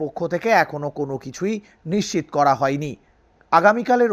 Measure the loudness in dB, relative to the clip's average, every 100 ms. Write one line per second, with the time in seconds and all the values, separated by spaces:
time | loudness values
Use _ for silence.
0 | -8 -6 -6 -4 2 2 2 -4 -8 -8
1 | -8 -8 -12 -8 -6 -6 -10 _ -4 -4
2 | -2 -4 -2 2 2 2 0 -2 -8 -12
3 | _ _ _ _ _ 4 4 4 2 2
4 | 2